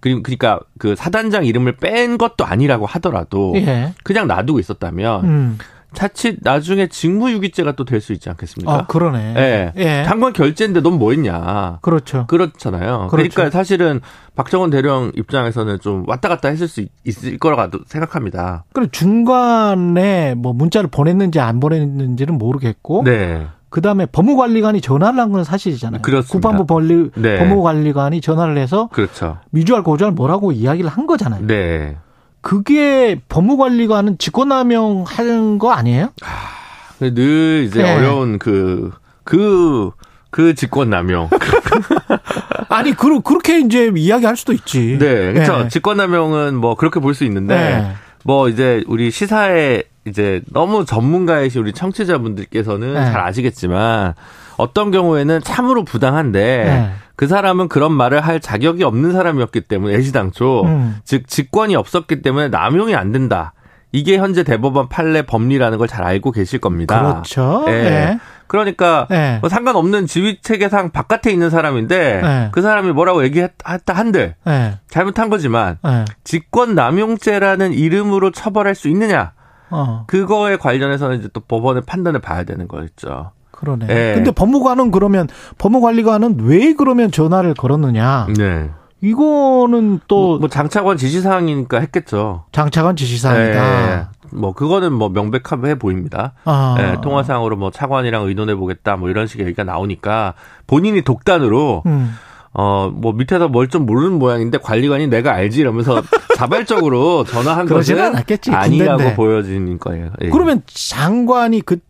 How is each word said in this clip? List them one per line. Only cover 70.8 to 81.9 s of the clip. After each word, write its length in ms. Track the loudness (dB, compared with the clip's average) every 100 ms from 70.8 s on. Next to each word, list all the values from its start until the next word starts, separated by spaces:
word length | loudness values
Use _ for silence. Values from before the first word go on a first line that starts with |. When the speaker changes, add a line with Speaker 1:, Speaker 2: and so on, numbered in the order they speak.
| -2
Speaker 1:
바깥에 400 | -6 -2 0 0
있는 180 | 2 2
사람인데 720 | 2 0 -2 0 0 2 2
Speaker 2:
네. 260 | 0 0 0
Speaker 1:
그 80 | 0
사람이 300 | 2 2 2
뭐라고 300 | 2 2 2
얘기했다 720 | 2 0 -2 _ -8 -6 -4
한들 400 | -2 2 0 0 -4
Speaker 2:
네. 340 | -2 0 0 -4 _
Speaker 1:
잘못한 400 | -2 -2 0 -2
거지만 480 | 0 0 0 0 -2
Speaker 2:
네. 200 | -2 0 -2 -8 -6 -6 -2 0 2 2
Speaker 1:
직권남용죄라는 920 | 2 2 0 -2 0 2 2 2 0
이름으로 580 | 0 0 0 0 2 0
처벌할 440 | -2 -4 -2 -2
수 140 | -2 -2
있느냐? 440 | 0 2 0 -2 _ _ _ _
Speaker 2:
어. 340 | -4 -4 -4 -2
Speaker 1:
그거에 500 | -2 0 0 0 0
관련해서는 640 | 0 0 0 -2 -2 -4
이제 80 | -6
또 80 | -12
법원의 420 | -6 -2 0 -2
판단을 340 | -4